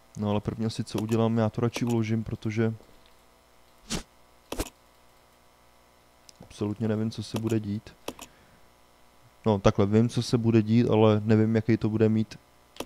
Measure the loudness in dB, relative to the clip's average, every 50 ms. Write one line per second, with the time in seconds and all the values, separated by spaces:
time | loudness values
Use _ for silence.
0 | _ _ -10 -6 -2 -2 0 -2 -2 -4 -6 -4 -4 -6 -4 -6 -8 -6 -4 -4
1 | -2 0 0 2 2 2 2 2 0 0 0 -2 -4 -2 -2 -2 -2 0 0 0
2 | 0 -2 -2 -4 -4 -6 -10 -8 -8 -6 -2 0 -2 -2 -2 -6 -12 _ -20 -20
3 | _ _ _ _ _ _ _ _ _ _ _ _ _ _ _ _ -14 -10 -10 -10
4 | -10 _ _ _ _ _ _ _ _ -14 -10 -10 -10 -10 -12 _ _ _ _ _
5 | _ _ _ _ _ _ _ _ _ _ _ _ _ _ _ _ _ _ _ _
6 | _ _ _ _ _ -20 -20 -20 -20 -16 -10 -6 -6 -6 -4 -4 -4 -2 -2 -2
7 | -2 -4 -6 -8 -10 -8 -8 -6 -4 -2 -2 -2 -2 -4 -8 -8 -8 -12 -20 _
8 | -16 -16 -16 -16 -16 -20 _ _ _ _ _ _ _ _ _ _ _ _ _ _
9 | _ _ _ _ _ _ _ _ 0 0 2 2 2 2 2 2 2 4 4 2
10 | 2 2 0 -4 -4 0 0 0 2 4 4 4 4 4 2 2 2 4 4 4
11 | 6 6 4 4 2 2 4 4 4 4 2 0 0 0 0 0 0 0 0 2
12 | 2 2 2 2 -2 -4 -6 -20 _ _ _ _ _ _ -16 -16 -16